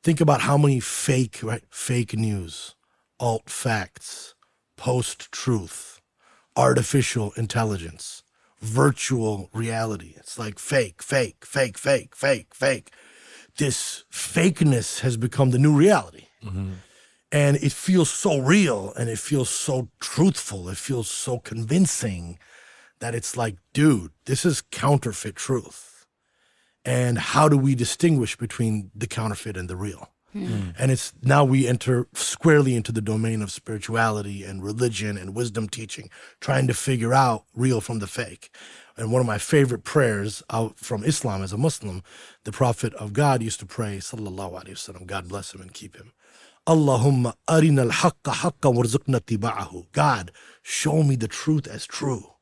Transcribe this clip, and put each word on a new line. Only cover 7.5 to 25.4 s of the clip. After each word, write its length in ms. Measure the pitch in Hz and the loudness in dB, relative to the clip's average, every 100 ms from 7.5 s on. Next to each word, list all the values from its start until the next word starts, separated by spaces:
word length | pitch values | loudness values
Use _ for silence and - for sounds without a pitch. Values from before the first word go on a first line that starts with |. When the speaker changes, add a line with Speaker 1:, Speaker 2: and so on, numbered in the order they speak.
| 120 110 98 82 82 - - _ _ _ _ | 0 -2 -4 -10 -14 -16 -16 _ _ _ _
Speaker 1:
virtual 880 | 110 117 143 139 - 127 110 101 92 | -4 4 4 2 -2 -2 -2 -4 -8
reality. 580 | 113 113 113 113 101 82 - | -8 -6 -4 -4 -6 -10 -20
It's 220 | - - | -18 -10
like 200 | 110 98 | -10 -10
fake, 420 | - 143 107 - | -2 0 0 -8
fake, 440 | - 139 110 - - | -2 -2 -2 -6 -8
fake, 320 | 143 127 95 | -2 -2 -2
fake, 360 | 143 135 - | 0 0 -2
fake, 400 | - 139 127 - | -4 0 0 -4
fake. 380 | - 135 123 - _ - _ - - - - | -2 -2 -2 -6 _ -20 _ -20 -20 -20 -2
This 480 | 147 - - - _ | -2 -2 -6 -10 _
fakeness 880 | - - - 175 - 156 123 - - | -10 -4 2 2 4 4 4 0 -2
has 160 | 131 117 | -2 -2
become 360 | 117 - 131 | -4 2 2
the 60 | 123 | 6
new 160 | 147 | 6
reality. 520 | 143 180 185 - - - _ | 6 6 6 0 -18 -20 _
Speaker 2:
Mm-hmm. 280 | 110 95 95 92 _ _ _ _ _ | -10 -6 -8 -10 _ _ _ _ _
Speaker 1:
And 240 | 147 143 143 | 2 4 4
it 160 | 147 | 0
feels 380 | - - 185 156 | -2 2 4 4
so 280 | - 202 143 | 2 0 2
real, 540 | 131 202 175 107 95 | 4 4 4 0 -4
and 140 | - 117 | -6 -4
it 100 | 110 | -4
feels 300 | - 147 123 | -2 0 0
so 400 | - - 131 117 _ | -2 -2 -2 -4 _
truthful. 680 | - - 190 - - 101 90 | -6 4 4 4 -8 -10 -8
It 80 | 95 | -10
feels 320 | - 127 107 | -4 -4 -4
so 300 | - - 123 | -6 -6 -6
convincing 1000 | - 113 110 165 175 - 113 90 85 85 _ - - - _ _ | -6 -8 0 4 4 2 -4 -4 -8 -14 _ -20 -20 -20 _ _
that 140 | 117 | -6
it's 220 | 117 - - | -6 -6 -4
like, 180 | 117 95 _ | -4 -4 _
dude, 400 | - 151 117 85 _ - | 4 4 4 0 _ -4
this 180 | 131 | 0
is 180 | 175 143 - | 0 0 -6
counterfeit 680 | - 147 143 123 101 113 | -2 2 2 2 -6 -10
truth. 680 | - | -10